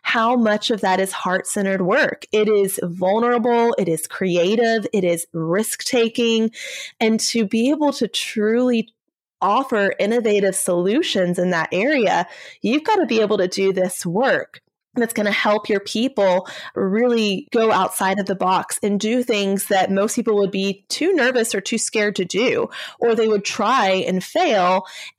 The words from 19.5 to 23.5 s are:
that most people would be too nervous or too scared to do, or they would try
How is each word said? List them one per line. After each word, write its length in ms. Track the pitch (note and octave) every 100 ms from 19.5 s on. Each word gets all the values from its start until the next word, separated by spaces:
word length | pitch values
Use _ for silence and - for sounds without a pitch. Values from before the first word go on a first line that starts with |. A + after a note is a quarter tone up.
| G3 -
that 240 | G3 F#3
most 240 | G3 A3 -
people 200 | A3+ G#3
would 140 | G3
be 340 | G3 G3 F#3+ -
too 240 | - E4
nervous 400 | F4+ B3 B3+ A3+
or 80 | G3
too 160 | - A3+
scared 380 | - A3 G#3 G3
to 100 | F3+
do, 420 | F#3+ B3 D3 - - - -
or 160 | A#3
they 140 | A3+ A3
would 180 | G#3
try 440 | G3+